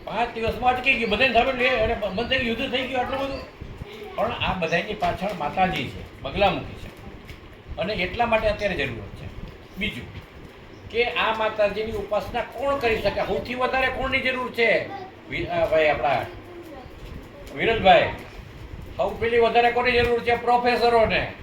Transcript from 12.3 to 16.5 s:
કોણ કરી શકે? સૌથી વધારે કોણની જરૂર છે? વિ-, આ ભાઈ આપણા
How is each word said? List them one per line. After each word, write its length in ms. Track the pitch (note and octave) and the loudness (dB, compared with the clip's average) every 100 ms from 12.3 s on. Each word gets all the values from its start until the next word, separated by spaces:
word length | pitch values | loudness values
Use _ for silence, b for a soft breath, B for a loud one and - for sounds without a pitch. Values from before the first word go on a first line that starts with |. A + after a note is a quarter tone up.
| A#3+ | -6
કોણ 360 | A3 - C#4 C4 | -6 -4 -2 0
કરી 260 | A#3 A3 | 0 2
શકે? 180 | G3+ G3 | 0 -2
સૌથી 340 | F#3 G#3+ - | -2 -2 -4
વધારે 320 | B3 B3+ C4 C4 | -2 0 2 0
કોણની 340 | B3+ C4 C4 | 0 -2 0
જરૂર 320 | B3 B3+ B3 | 0 -2 -4
છે? 360 | - A3+ E3 - - - - - | 0 2 2 0 -10 -12 -16 -10
વિ-, 160 | D3 E3 | -6 -2
આ 200 | E3+ D#3+ | 0 4
ભાઈ 220 | D#3+ D3+ | 4 4
આપણા 380 | C#3 D3 B2 G2+ - - | 4 2 0 -2 -10 -16